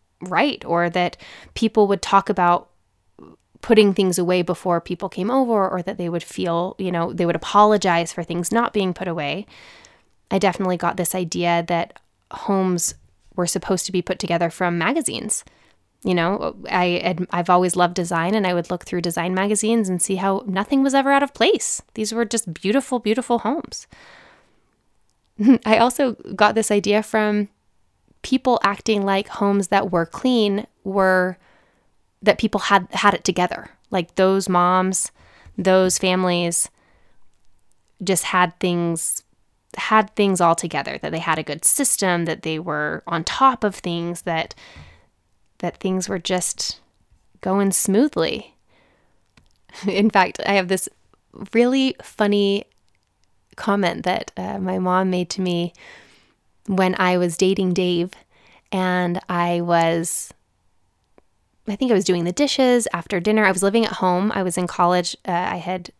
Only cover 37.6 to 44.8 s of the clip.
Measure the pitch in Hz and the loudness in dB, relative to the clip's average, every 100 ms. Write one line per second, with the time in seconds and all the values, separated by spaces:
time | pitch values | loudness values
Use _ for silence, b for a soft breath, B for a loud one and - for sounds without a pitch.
37.6 | _ _ _ - 180 185 - 185 175 - | _ _ _ -8 -2 -2 0 2 2 0
38.6 | 180 175 170 165 - - - _ _ _ | -2 0 0 -2 -4 -6 -10 _ _ _
39.6 | _ - - 220 208 - 202 180 170 170 | _ -10 0 2 2 0 2 4 2 2
40.6 | 165 147 - 139 151 160 165 160 156 160 | -2 -6 -6 -8 -8 -4 -2 -2 -4 -2
41.6 | - - 269 - 190 175 165 151 160 156 | 0 2 0 0 0 0 -2 -4 -6 -6
42.6 | 175 151 151 156 - 170 165 - 269 240 | -4 -4 -4 -6 -6 -6 -4 2 2 2
43.6 | 208 - 180 170 170 170 180 165 - - | -2 -4 -6 -4 -6 -6 -6 -4 -6 -12
44.6 | B B | B B